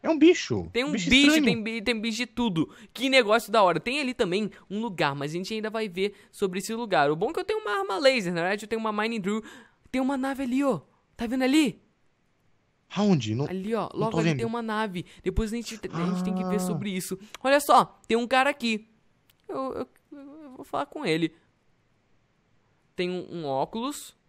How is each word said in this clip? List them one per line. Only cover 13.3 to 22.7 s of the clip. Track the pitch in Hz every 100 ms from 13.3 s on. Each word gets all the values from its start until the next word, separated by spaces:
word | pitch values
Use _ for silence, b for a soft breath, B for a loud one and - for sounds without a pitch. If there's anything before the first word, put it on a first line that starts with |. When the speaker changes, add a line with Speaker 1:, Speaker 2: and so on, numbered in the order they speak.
Speaker 1:
Não, | 110 147
Speaker 2:
Ali, | 185 190
ó. | 226 180
Speaker 1:
não | -
Speaker 2:
Logo | 214
Speaker 1:
tô | 190
Speaker 2:
ali | 160
Speaker 1:
vendo. | 143
Speaker 2:
tem | 226
uma | 233
nave. | 226 214 220 180 180 b
Depois | - 185 220
a | 233
gente | 226 220
te-, | -
a | 160 175
gente | 180
tem | 185 185
que |
ver | 185 202
Speaker 1:
Ah. |
Speaker 2:
sobre | 185 165 202
isso. | 185 - 185 B -
Olha | 254 285
só, | - 294 180 _ _
tem | 226
um | 240
cara | 262 262
aqui. | 285 233 214 214 _ _ _ _ _ _
Eu, | 339 269
eu, | - 254 _ _
eu | 294 277 302 302 254
vou | 277
falar | - 285
com | 311 269
ele. | 165 165 _ _ _ _ _ _ _ _ _ _ _ _ _ _